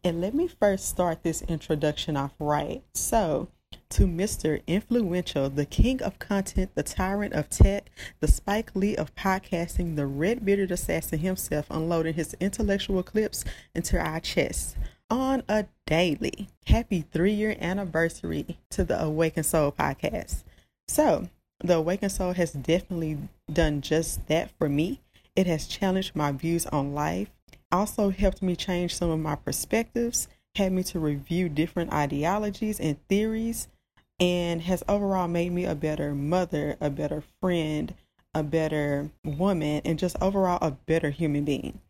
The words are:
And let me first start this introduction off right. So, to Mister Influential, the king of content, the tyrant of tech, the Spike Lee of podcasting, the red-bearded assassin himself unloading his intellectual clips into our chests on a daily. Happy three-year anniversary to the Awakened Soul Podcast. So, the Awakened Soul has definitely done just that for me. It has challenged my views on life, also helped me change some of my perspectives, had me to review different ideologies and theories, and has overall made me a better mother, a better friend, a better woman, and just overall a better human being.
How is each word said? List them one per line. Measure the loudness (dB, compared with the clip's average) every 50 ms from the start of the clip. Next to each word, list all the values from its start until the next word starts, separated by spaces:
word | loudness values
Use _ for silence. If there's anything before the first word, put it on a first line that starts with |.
| 0
And | 0 0 0
let | -2 -2 0
me | 0 -2
first | -2 0 _ 2 2 2 2 -2 -6
start | 0 0 0 0 0 0 -2
this | -2 -2 -2 -4
introduction | -4 -4 -4 -2 -2 -2 0 2 0 0 -2 -4 -4 -2
off | -2 -2 -4 -6 _
right. | -2 0 0 0 0 -4 -6 -10 -10 _ _
So, | -6 -4 2 2 2 4 4 0 0 -2 -4 -12 _ _ _ -20 -20 _ _
to | 4 4 4
Mister | 4 4 0 -2 -2 -2 -2 0 0 0 0 0 0
Influential, | 0 0 0 _ 0 0 2 2 0 -2 -2 -2 -2 0 0 0
the | 0 -2 -2
king | 0 4 4 4 4 4 0
of | -2 -6 -6 -8
content, | -4 0 0 0 0 0 0 -2 -2 0 -2
the | -4 -4
tyrant | -4 -2 -2 -2 0 0 -2 -2 -2 -2
of | -2 -2 -2
tech, | 6 8 8 8 8 2 -6 -10 _ -16 -16 -16 -6 _
the | 4 4
Spike | 4 2 4 0 0 0 -2 -4 -2
Lee | 0 0 0 0
of | -2 -4 -6 -6
podcasting, | -4 0 0 0 0 -2 -4 -4 -4 -4 -2 -2 -2 -2 -2 -2
the | -2 -2
red-bearded | -2 -2 0 0 0 0 0 0 0 2 2 2 -2
assassin | -2 -4 -2 -2 -2 -2 -2 -4 -4 -2
himself | -2 -2 -2 -4 -4 -4 -4 -4 -4 -4
unloading | -4 -4 -2 0 0 0 0 0 -2
his | -4 -4 -6 -6 -4
intellectual | -4 -4 -2 -2 0 0 0 0 0 -2 -2 -2 -2
clips | 0 -2 -2 -2 0 -4 -6 -8 -8 -8 -10 -14 _ _
into | -6 -2 0 0 0
our | 0 0 -4 -4
chests | -6 -2 0 0 0 0 -2 -6 -8 -6 -6 -6 -6 -6 -8 _ _ _
on | -2 0 2 0 0 0 0 0
a | 0 0 0 -2 _ _ _
daily. | 2 4 4 4 2 2 0 -2 -6 -6 -6 -12 -14 _ _ _
Happy | 4 4 4 6 0 -2 -2
three-year | -2 -2 0 2 2 4 2 2 0 -2 -2 -2
anniversary | -4 -2 -2 -2 -4 -2 0 0 0 0 -2 -4 -6 -4 -4 -4 -4 -6 -10 -14 _ _
to | -2 -2 0
the | 0 2 0 0
Awakened | 0 2 2 2 2 2 0 -2
Soul | 2 2 2 2 2 2
Podcast. | 0 -2 -2 -2 -2 -4 -4 -4 -4 -6 -6 -8 -8 -8 -10 -20 -20 _ _ _ _ _
So, | -4 2 2 4 4 4 2 0 -6 _ _ _ _ _ _
the | 0 2 2
Awakened | 2 4 0 0 0 -2 -2 -2
Soul | -2 -2 -2 0
has | 0 0 -2 -2
definitely | -6 0 0 0 0 0 -4 -6 -4 -4 -4 -4 -6 -8 -10 -14 _ _ -4 0
done | 2 2 2 2 0
just | 0 2 2 2 2 0 -4 -6 -2 0
that | 0 0 0 -2 -4
for | _ 0 0
me. | 2 2 0 0 -2 -8 _ _ _ -20 _ _ _
It | 2 2 4
has | 2 0 -2
challenged | -6 -6 -2 0 0 2 0 -2 -2 -2
my | 0 0 0
views | 0 -2 -2 0 0 0 -2
on | 0 0 0 0 0 -2
life, | -2 -2 -2 -2 -2 -4 -6 -10 _ _ -20 -20 -20 _ _
also | 0 0 0 0 0 0 0 0
helped | 2 2 2 2 2 2 -2
me | -2 -2
change | -2 -2 -4 -2 -2 -2 -2 -2
some | -2 0 0
of | 0 0
my | 0 -2 -4
perspectives, | -4 -4 -6 -6 -6 -4 0 0 0 0 -2 _ -2 -2 -2 -2 -4 -4 -6 -12 _ _ _ _
had | 0 0 2 2
me | 0 -2
to | -2 -4 -2
review | 0 0 -2 -2 -4 -2 0 0 0 0
different | 0 0 -2 0 0 -4 -2 0 0
ideologies | 0 0 0 0 0 0 0 0 0 -2 -4 -4 -4 -4 -4 -2 -2
and | -2 -2 -2 -4 _ _
theories, | 2 2 2 0 -2 -2 -4 -4 -4 -6 -8 -12 _ _ _ _ _ _ _ _ _ _
and | 2 2 4 2 0 0 -2 -2 0
has | 0 0 0 2 0
overall | 0 2 2 0 0 0 0 0
made | 0 0 0 0 0
me | -2 0
a | -2 -2
better | -2 -2 -4 -2 -2 -4 -4 -4
mother, | -2 -2 0 2 2 0 0 -2 -2 -2 -2 -4 -2
a | -2 -2
better | -2 -2 -4 -4 -4 -4 -8 -10 _ _
friend, | 0 0 2 2 0 0 -2 -4 -4 -6 -8 -14 _ _ _ _ _ _ -4
a | -2 -2
better | 2 2 2 2 2 0 0 0 0 0 -2 -2 -6 -10 _ _
woman, | -6 -2 0 2 2 2 2 0 0 0 0 0
and | -2 -2 0
just | 0 -2 -2 0
overall | 0 0 2 2 2 2 2 2 0
a | -2
better | -2 -4 _ 0 0 2 2 0
human | -2 0 0 0 0 0 0
being. | 0 -2 -2 -4 -8 -10 -12 _ _